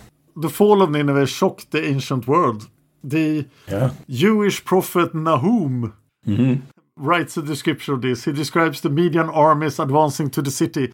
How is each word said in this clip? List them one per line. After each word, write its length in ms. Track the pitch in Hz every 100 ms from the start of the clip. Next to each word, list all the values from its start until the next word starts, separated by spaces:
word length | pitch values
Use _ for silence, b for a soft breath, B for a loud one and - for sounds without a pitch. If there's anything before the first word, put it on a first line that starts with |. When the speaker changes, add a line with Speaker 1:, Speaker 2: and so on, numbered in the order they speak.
| - _ _ -
Speaker 1:
The 140 | 151
fall 320 | - 208 202
of 100 | 185
Nineveh 360 | 147 143 139 135
shocked 440 | - 196 - -
the 120 | 151
ancient 440 | 151 139 - 131 117
world. 420 | 160 147 110 107 _ _ _
The 440 | 139 156 156 156 143 b b
Speaker 2:
Yeah. 240 | 98 135 - -
Speaker 1:
Jewish 540 | 123 196 214 202 - -
prophet 480 | 185 - 180 165 160
Nahum 800 | 160 151 160 233 147 123 113 - _ _ -
Speaker 2:
Mm-hmm. 340 | 104 131 127 - _ _ -
Speaker 1:
writes 400 | 143 170 160 170
a 40 |
description 500 | 147 143 - - -
of 80 | 135
this. 220 | 131 123 -
He 60 |
describes 500 | 147 143 175 165 139
the 80 | 151
Median 400 | 143 175 165 160
armies 480 | 156 151 147 156 143
advancing 500 | 151 147 156 135 147
to 100 | 156
the 80 | 139
city 420 | 131 165 160 123